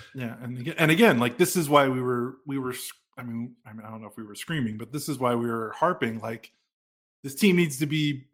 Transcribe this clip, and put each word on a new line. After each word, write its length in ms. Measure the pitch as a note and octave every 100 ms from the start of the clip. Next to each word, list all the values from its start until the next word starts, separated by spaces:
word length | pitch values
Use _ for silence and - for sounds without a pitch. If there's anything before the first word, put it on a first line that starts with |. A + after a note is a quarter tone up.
| -
Yeah, 220 | C3+ A#2+ A#2
and 200 | A#2+ B2
aga-, 200 | B2+ D#3
and 120 | D#3
again, 260 | E3 A#3 B2
like, 220 | A#2+ A#2+
this 160 | F3 F3+
is 120 | C#3+
why 200 | D3 C3+
we 120 | B2+
were, 360 | B2+ B2 B2 - C#3+
we 140 | C#3
were 140 | B2+
s-, 180 | B2 - - _ -
I 60 |
mean, 320 | A#2+ A#2 B2 - A2
I 80 |
mean, 140 | A2 G#2+
I 20 |
don't 140 | A2
know 40 | G#2+
if 100 | -
we 60 |
were 120 | G#2+ G2+
screaming, 420 | - D#3+ A#2 G#2+
but 140 | A#2
this 180 | C#3+ D#3+
is 80 | B2+
why 160 | B2
we 140 | A#2+ A#2
were 260 | A#2 A2 -
harping, 440 | E3 F3 A#2 A2+
like, 320 | A2 A#2 - _ _ _ _ _ _ _
this 100 | C#3
team 220 | C3 G3+ F3
needs 240 | E3+ C3
to 80 | D3+
be 400 | D#3 D3 C3+ -